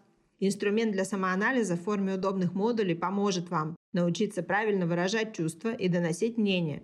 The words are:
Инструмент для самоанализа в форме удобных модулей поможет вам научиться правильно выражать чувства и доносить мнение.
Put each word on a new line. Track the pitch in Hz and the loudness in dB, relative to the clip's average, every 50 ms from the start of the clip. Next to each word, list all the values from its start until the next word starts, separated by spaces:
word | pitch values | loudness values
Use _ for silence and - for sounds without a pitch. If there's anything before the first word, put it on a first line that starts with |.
| _ _ _ _ _ _ _ - | _ _ _ _ _ _ _ -2
Инструмент | 190 196 202 - 208 202 202 220 233 226 | 0 0 0 0 0 0 2 2 2 2
для | 196 190 190 | 2 0 -2
самоанализа | 185 208 190 185 185 185 190 208 233 262 247 220 180 170 | -2 -2 -2 0 0 2 2 2 2 2 2 2 0 0
в | 170 - | -2 -2
форме | 214 208 202 196 190 190 | -2 -2 0 0 0 0
удобных | 190 185 190 196 190 185 170 180 | 0 0 0 0 0 0 0 0
модулей | 190 196 233 247 220 214 180 165 | 0 0 0 0 0 0 0 0
поможет | 165 180 175 196 202 202 208 180 175 170 - | -2 -2 -2 -2 0 0 0 0 -2 -2 -2
вам | 180 160 156 156 165 - _ _ - | -2 -2 -2 -4 -6 -10 _ _ 0
научиться | 180 175 175 170 - 220 202 - - 165 | 0 2 2 2 0 0 -2 -2 -4 -2
правильно | - 185 202 226 214 202 190 180 | -2 0 0 2 2 2 2 2
выражать | 165 170 170 175 190 214 226 220 220 - | 0 0 0 0 0 0 -2 -2 -2 -2
чувства | - 165 160 165 - - 226 226 | -2 -2 -2 -4 -4 -4 -6 -4
и | - 196 180 | -2 0 0
доносить | 170 175 175 165 165 - 226 233 226 233 | 2 2 2 0 0 0 -2 -2 0 2
мнение. | 208 202 190 180 170 156 139 - | 2 2 2 2 0 -2 -4 -6